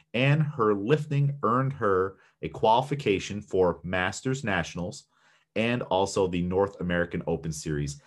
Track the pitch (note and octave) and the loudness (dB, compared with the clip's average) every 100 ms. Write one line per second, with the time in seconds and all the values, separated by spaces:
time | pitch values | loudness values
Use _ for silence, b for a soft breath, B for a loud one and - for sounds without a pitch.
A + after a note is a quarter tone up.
0 | b A2+ C3+ D3+ D3 - G#2+ G2+ G#2 D#3 | b 0 2 2 0 2 2 2 2 0
1 | D3+ C#3+ C#3+ - G#2+ B2 C3+ F#2 G#2+ F#2 | 2 0 0 0 0 2 0 -2 0 2
2 | F#2+ b b b - - A2 A#2 C#3+ C#3+ | 0 b b b -10 0 4 4 2 -2
3 | A2 F#2 - G2+ - F#2+ F2+ E2 F2 F#2 | 0 0 -2 -8 -2 2 2 2 -4 -2
4 | F#2 - C3 C3+ A2 F#2 E2 F2 F2 - | -2 -2 -4 -4 -2 -2 -2 -6 -8 -10
5 | - b b b b G2+ A2+ A#2+ - F#2 | -18 b b b b -2 -2 -2 0 0
6 | G2 - F#2+ F2 F2+ F#2 G2 - F2 F2 | 2 2 0 0 0 2 0 0 -2 -2
7 | E2+ E2+ E2 E2 D#2+ D#2 D#2 D2 C#2+ C#2+ | -2 -4 -4 -4 -4 -8 -4 -4 -4 -8